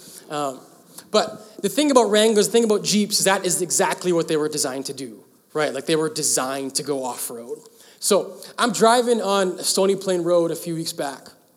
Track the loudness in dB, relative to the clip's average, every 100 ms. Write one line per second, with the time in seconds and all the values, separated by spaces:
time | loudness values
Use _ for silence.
0 | -20 -20 -8 -4 -4 -6 -18 -20 -20 -20
1 | -2 -2 0 -8 -18 -6 -4 0 4 4
2 | 4 4 4 4 4 2 2 2 2 0
3 | 2 2 2 2 0 -2 0 0 0 0
4 | 0 0 2 0 -2 -2 -4 -4 -8 -10
5 | -12 -14 -20 _ _ -4 -2 -2 0 0
6 | 0 -2 -2 0 -2 -2 -4 -6 -4 -4
7 | -4 -8 -10 -10 -12 -14 -14 _ -20 -6
8 | 2 2 2 -12 -12 -2 0 4 4 6
9 | 4 0 0 0 0 -2 -2 2 2 0
10 | 0 0 2 2 2 -2 -6 -6 -6 -6
11 | -8 -8 -18 -20 _